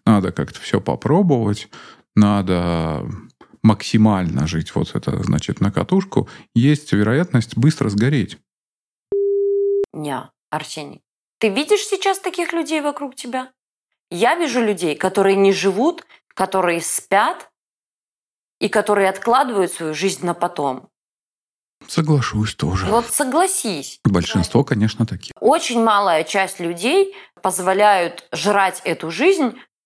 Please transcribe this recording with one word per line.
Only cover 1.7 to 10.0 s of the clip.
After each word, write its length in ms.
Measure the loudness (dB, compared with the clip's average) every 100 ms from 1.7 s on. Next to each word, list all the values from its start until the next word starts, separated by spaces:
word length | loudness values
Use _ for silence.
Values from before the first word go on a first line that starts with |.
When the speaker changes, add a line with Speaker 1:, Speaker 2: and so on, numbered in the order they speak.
| -20 -20 -20 _
Speaker 1:
надо 920 | 4 4 4 0 0 0 -2 -2 -4 -8 -12 -16 _ -20 0
максимально 840 | 2 2 0 2 4 4 0 -2 -2
жить 280 | -4 -4
вот 200 | -4 -4
это, 280 | -4 -4 -4
значит, 380 | -2 -2 -4 -2
на 80 | -2
катушку, 560 | 0 0 0 0 -2 -2 -6 -4
есть 380 | 2 2 2 0
вероятность 640 | 0 2 0 0 0 0 2
быстро 320 | 2 2 0
сгореть. 480 | 0 0 0 -2 -8 _ _ _ _ _ _ _ -2 0 0 0 0 0 0 -2
Speaker 2:
Ня, 380 | -6